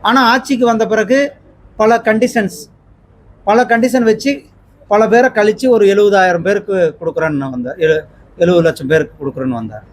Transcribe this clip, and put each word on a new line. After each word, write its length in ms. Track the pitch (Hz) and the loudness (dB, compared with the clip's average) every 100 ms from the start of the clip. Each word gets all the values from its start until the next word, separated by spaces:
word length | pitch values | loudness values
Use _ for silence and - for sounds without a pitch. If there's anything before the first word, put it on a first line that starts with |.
ஆனா 280 | 202 254 240 | 0 2 2
ஆட்சிக்கு 360 | 254 - 254 240 | 0 -2 0 0
வந்த 220 | 226 214 | 0 0
பிறகு 440 | 220 202 262 277 - _ _ - - | -2 0 0 -2 -6 _ _ -20 -2
பல 200 | 220 233 | 2 2
கண்டிஷன்ஸ், 720 | 226 214 247 240 196 - - _ _ _ _ _ _ - | 0 0 0 -2 -4 -8 -20 _ _ _ _ _ _ -12
பல 220 | - 220 247 | 0 0 2
கண்டிஷன் 380 | 233 240 247 | 0 0 0
வச்சு 400 | 226 220 269 285 - _ _ _ - | 0 0 -2 -6 -10 _ _ _ -2
பல 200 | 208 220 | 0 2
பேரை 220 | 226 254 | 2 2
கழிச்சு 380 | 226 214 214 254 | 2 0 0 0
ஒரு 180 | 233 202 | 2 4
எழுபதாயிரம் 560 | 196 208 196 185 170 | 4 2 4 2 0
பேருக்கு 540 | 165 202 202 190 165 147 | -2 -4 -2 -2 -2 -2
கொடுக்குறேன்னு 480 | 165 160 160 147 135 | -8 -4 -4 -4 -6
வந்தார், 260 | 127 123 151 | -8 -10 -4
எழு-, 300 | 156 156 151 - - - | -2 -2 -4 -20 -20 -2
எழுபது 260 | 175 175 | 2 2
லட்சம் 240 | 165 - 135 | 2 -2 -2
பேருக்கு 380 | 156 147 - 139 | 0 -2 -8 -10
கொடுக்குறேன்னு 240 | 127 131 | -6 -6
வந்தார். 340 | 120 110 107 - | -6 -8 -14 -20